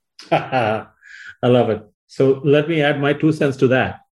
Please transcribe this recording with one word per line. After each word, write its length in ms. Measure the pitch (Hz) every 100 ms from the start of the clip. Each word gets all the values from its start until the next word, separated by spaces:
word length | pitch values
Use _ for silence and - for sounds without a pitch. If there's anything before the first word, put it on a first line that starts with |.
<laughs> 280 | _ - -
I 560 | 151 - 131 110 110 - _ - - - -
love 260 | 127 123 110
it. 140 | 107 - _ _
So 340 | - 135 131
let 240 | 147 147 151
me 120 | 160
add 200 | 143 139
my 120 | 143
two 200 | 147 156
cents 240 | 156 147 131
to 100 | 131
that. 340 | 127 101 - _